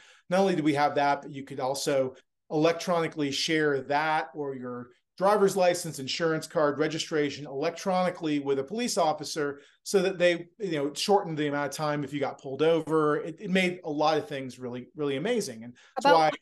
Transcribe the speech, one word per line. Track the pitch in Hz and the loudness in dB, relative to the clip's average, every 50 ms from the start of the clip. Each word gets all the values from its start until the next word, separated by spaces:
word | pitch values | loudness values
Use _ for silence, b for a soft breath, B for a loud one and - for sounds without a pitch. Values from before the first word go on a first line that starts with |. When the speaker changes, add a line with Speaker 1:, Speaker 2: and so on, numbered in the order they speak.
| b b b b b b | b b b b b b
Speaker 1:
Not | 175 190 | 2 2
only | 196 190 180 | 4 2 2
did | 156 147 | 2 2
we | 151 139 | 2 4
have | 143 147 143 - | 4 2 2 2
that, | 147 143 143 143 139 | 2 2 2 2 0
but | - - | -4 -12
you | 147 135 135 | -12 -12 -12
could | - 143 143 | -10 -8 -4
also | 131 131 139 139 - 156 143 135 135 131 127 B B _ _ _ _ - | -4 -2 -2 -2 -2 0 2 2 0 0 -4 B B _ _ _ _ -4
electronically | 165 151 156 165 170 165 - 190 175 170 165 156 - 156 147 139 | 0 2 2 2 2 0 -2 -2 0 0 0 -2 -2 -4 -4 -2
share | 131 - - - 160 156 151 151 143 135 | -2 -2 -2 0 0 2 2 2 0 0
that | 131 131 143 143 156 156 156 156 160 160 - | -2 0 0 0 2 2 0 0 -2 -4 -8
or | 156 143 139 131 | -8 -8 -6 -6
your | 127 123 123 123 123 120 - b b b _ _ | -8 -8 -10 -10 -10 -12 -14 b b b _ _
driver's | - 180 196 214 202 196 190 190 | 0 2 4 4 6 4 4 4
license, | 196 180 180 170 175 - 165 147 - | 4 4 4 4 2 -4 -8 -8 -8
insurance | 131 127 - - 170 160 160 156 147 | -8 -6 -4 -2 0 0 0 -2 -4
card, | - - 170 151 147 139 131 | -2 0 2 2 2 2 0
registration | 156 156 151 156 - - 165 151 147 139 135 127 147 | -2 -2 -2 -4 -6 -2 -2 0 0 0 -2 -6 -12
electronically | 147 139 135 147 170 170 - - 196 185 185 185 175 175 - 175 156 147 147 | -10 -6 -4 -4 -4 -4 -4 -2 0 0 2 2 0 -2 -2 -4 -2 -2 0
with | 139 139 139 | 0 0 0
a | 135 131 | 0 -2
police | - 190 226 247 226 - | -4 -4 -4 -2 -2 0
officer, | 202 170 156 151 151 151 - - 165 147 143 139 B B B B B B | 2 2 2 0 -2 -4 -8 -4 -4 -4 -4 -4 B B B B B B
so | - - 196 | 0 2 2
that | 175 190 185 | 2 2 0
they, | 165 175 175 175 165 170 - _ - | 4 4 4 2 2 -4 -12 _ -8
you | 220 185 | -6 -4
know, | 160 147 143 147 147 | -2 -2 -2 -4 -4
shortened | - - - 196 196 - 170 160 | -2 2 4 4 4 4 0 -2
the | 147 151 | -2 -2
amount | 147 143 143 147 139 | -2 0 -2 -2 -4
of | 139 | -4
time | - 156 151 147 147 143 | -4 -2 -2 -2 -2 -4
if | 127 147 | -4 -4
you | 143 | -4
got | 135 123 - - | -4 -4 -4 -8
pulled | - 143 135 131 | -10 -8 -2 2
over. | 151 160 165 160 156 151 160 156 151 151 147 | 4 4 4 2 2 0 0 2 2 2 0
It, | 156 - 170 160 - | 0 -4 -8 -10 -10
it | 220 185 | -4 0
made | 185 190 185 180 180 - - | 2 2 2 2 -2 -4 -8
a | 165 | -6
lot | 147 147 151 151 160 | -2 0 2 2 2
of | 151 143 - | 2 -2 -4
things | 151 135 135 127 123 | -8 -8 -8 -10 -12
really, | 127 127 120 123 127 123 - - | -10 -10 -10 -10 -10 -12 -12 -8
really | 151 147 143 139 | -6 -4 -4 -2
amazing. | 135 156 214 247 226 - - 117 113 113 | -2 -2 -2 -2 -2 -2 -4 -8 -12 -14
And | 123 123 b b b b | -18 -18 b b b b
that's | b 226 | b 4
Speaker 2:
About | 277 277 | 6 6
Speaker 1:
why | 160 311 311 - - | 6 6 4 0 -2